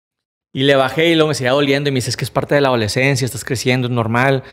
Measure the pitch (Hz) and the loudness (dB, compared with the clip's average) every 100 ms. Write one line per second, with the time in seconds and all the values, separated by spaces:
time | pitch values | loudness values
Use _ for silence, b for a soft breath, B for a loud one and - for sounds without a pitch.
0 | _ _ _ _ _ 143 139 139 131 160 | _ _ _ _ _ -2 2 4 2 0
1 | 165 160 156 139 123 139 143 139 143 131 | 2 2 2 0 0 0 0 0 0 -2
2 | 120 - 127 139 139 143 139 123 107 131 | -4 -6 -4 -4 0 2 2 0 -2 0
3 | 135 131 123 113 - 123 135 127 123 123 | 0 0 -2 -6 -6 -4 0 0 0 -2
4 | 110 120 135 135 B | 0 2 2 0 B